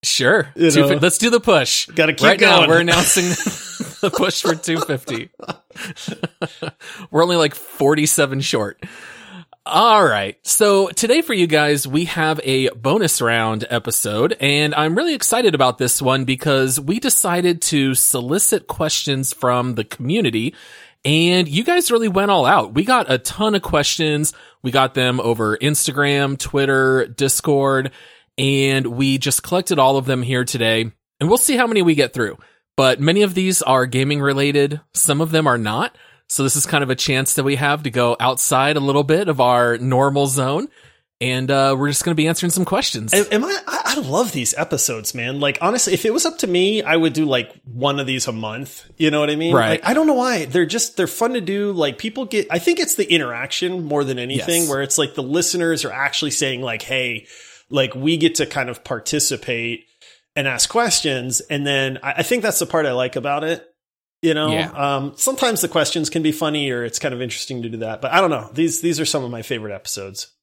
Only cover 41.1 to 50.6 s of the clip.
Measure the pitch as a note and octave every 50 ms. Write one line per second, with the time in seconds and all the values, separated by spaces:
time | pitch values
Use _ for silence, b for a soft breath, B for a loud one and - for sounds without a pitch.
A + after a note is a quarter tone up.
41.1 | _ _ A#2+ B2+ B2+ C3 C3 C3 C#3 C#3 C3+ C3+ C3+ C3 C#3 D3 C#3+ - - F3
42.1 | E3+ D#3 D3+ D#3+ E3 - - F3 D#3+ F#3 F3+ - F#3+ - - - - A#2 G#2+ A2
43.1 | F#3 G3 G#3 G3+ G#3 G#3+ C4 F4+ G4 F#4 - - - - - - - D4+ A3+ C3
44.1 | C#3 F#3+ B3 A3 - C#3+ A#2+ - - C#3 D3+ - D#3+ C#3 - - B2 A2 G#2+ -
45.1 | - B2+ A#2 B2 C3+ C#3+ C#3+ C#3+ C#3 - E3 F#3 A3+ B3 - - F#3 - - A3
46.1 | A3+ D#4 - E4+ E4 - - G3 F3 F3 F#3 G3 G#3+ G#3+ - - D#3+ E3+ E3 D#3+
47.1 | B2+ D3+ D#3 D3 C3+ B2 A2+ - - _ _ C3 A#2 B2 B2+ C#3+ C#3 C#3+ C#3 B2+
48.1 | C3 B2+ - - A#2 A2 A2+ G#2+ G#2+ A#2+ C#3 C#3 - - - - - _ D#3+ D#3
49.1 | D3 D3+ D3 D3 D3+ D3+ E3 E3 E3 C3 A2+ A2 - - - F3 B3 D4+ D#4+ D#4
50.1 | C#4+ B3 B3 B3+ A#3+ F#3 D#3 C3 C3 F3+